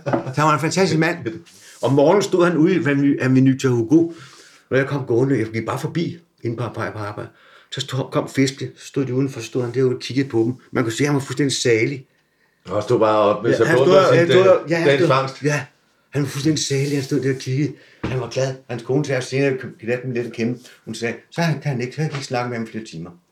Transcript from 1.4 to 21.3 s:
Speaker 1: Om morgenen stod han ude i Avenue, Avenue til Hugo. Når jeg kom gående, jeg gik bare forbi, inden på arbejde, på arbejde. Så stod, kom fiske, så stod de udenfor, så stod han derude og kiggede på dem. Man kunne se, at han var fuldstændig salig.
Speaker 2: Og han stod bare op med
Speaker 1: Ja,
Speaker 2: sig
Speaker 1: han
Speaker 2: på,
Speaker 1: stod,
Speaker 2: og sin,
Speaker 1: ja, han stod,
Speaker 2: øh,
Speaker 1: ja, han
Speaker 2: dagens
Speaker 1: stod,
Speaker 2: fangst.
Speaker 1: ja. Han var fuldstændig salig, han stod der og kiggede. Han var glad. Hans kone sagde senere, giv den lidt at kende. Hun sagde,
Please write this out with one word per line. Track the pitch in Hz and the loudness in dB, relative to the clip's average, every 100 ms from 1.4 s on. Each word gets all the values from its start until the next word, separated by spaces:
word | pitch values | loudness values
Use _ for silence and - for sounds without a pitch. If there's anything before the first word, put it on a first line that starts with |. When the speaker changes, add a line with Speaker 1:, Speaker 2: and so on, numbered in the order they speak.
| - - - - | -16 -20 -20 -4
Speaker 1:
Om | 120 | 0
morgenen | 139 143 202 | 4 6 4
stod | 196 180 175 | 2 2 2
han | 156 | 4
ude | 170 | 4
i | 175 | 2
Avenue, | 143 139 143 139 | 2 2 2 2
Avenue | 127 131 135 131 | 2 4 4 4
til | 135 | 2
Hugo. | 120 113 160 170 - - - - - - | 0 4 4 2 -4 -20 -20 -20 -20 -4
Når | 127 | -2
jeg | 135 | 0
kom | 143 127 | -4 -2
gående, | 117 135 123 | 0 2 0
jeg | 110 | -2
gik | 113 107 | -6 -6
bare | 131 | -6
forbi, | 156 165 - - _ _ | -6 -4 -6 -8 _ _
inden | 117 120 | -8 -6
på | |
arbejde, | 113 117 95 | -6 -6 -8
på | 107 | -8
arbejde. | 104 107 - _ _ - - | -10 -10 -14 _ _ -20 -14
Så | - | -10
stod, | - 131 - | -6 -6 -4
kom | 147 117 | -4 -2
fiske, | - 135 - 127 - | 0 0 -2 -12 -14
så | - | -8
stod | 147 131 | -6 -2
de | |
udenfor, | 127 135 120 | -2 -2 -6
så | 110 | -8
stod | 131 | -6
han | 120 | -4
derude | 120 131 127 | 0 0 0
og | |
kiggede | - 123 139 | -4 -4 0
på | 117 | 0
dem. | 117 123 - | 0 -2 -4
Man | 120 | -2
kunne | 113 | -2
se, | 110 | 0
at | 143 | 0
han | 143 | 0
var | |
fuldstændig | 135 127 143 - | -2 -4 -2 0
salig. | 127 110 123 135 - _ _ _ _ _ - | 2 2 0 -4 -12 _ _ _ _ _ -8
Speaker 2:
Og | |
han | 104 | -6
stod | 104 117 | 0 2
bare | 107 107 | 4 4
op | 101 - | 2 2
med | 113 | 2
Speaker 1:
Ja, | - | 2
Speaker 2:
sig | 113 | 4
Speaker 1:
han | 165 | 4
Speaker 2:
på, | |
Speaker 1:
stod, | 175 190 | 6 6
Speaker 2:
og | 175 | 6
sin, | - | 4
Speaker 1:
ja, | |
han | 170 | 6
stod, | 180 185 170 143 | 6 6 4 2
Speaker 2:
øh, | |
Speaker 1:
ja, | 165 | 0
han | 160 | 2
Speaker 2:
dagens | 139 | 4
Speaker 1:
stod, | 165 131 | 4 2
Speaker 2:
fangst. | 131 - | 0 -4
Speaker 1:
ja. | 143 147 - _ _ _ _ | -4 -4 -6 _ _ _ _
Han | 139 | -4
var | 139 | -4
fuldstændig | 139 147 151 - | -2 -2 0 -2
salig, | 139 143 143 | -2 0 -2
han | |
stod | 135 143 | -2 -2
der | 135 | -2
og | 135 | -4
kiggede. | 131 131 139 - - _ | -4 -2 -2 -6 -20 _
Han | - 127 | -6 -6
var | 113 | -4
glad. | 127 135 131 - | -4 -4 -4 -10
Hans | 120 | -10
kone | - 139 143 | -2 -2 -2
sagde | 127 | -4
senere, | 123 131 139 131 110 - | -4 0 0 -2 -8 -10
giv | 110 123 | -6 -4
den | 131 | -4
lidt | 120 117 | -6 -6
at | |
kende. | - 113 127 - - - | -4 -4 -4 -12 -20 -14
Hun | 107 | -8
sagde, | 117 110 _ | -8 -8 _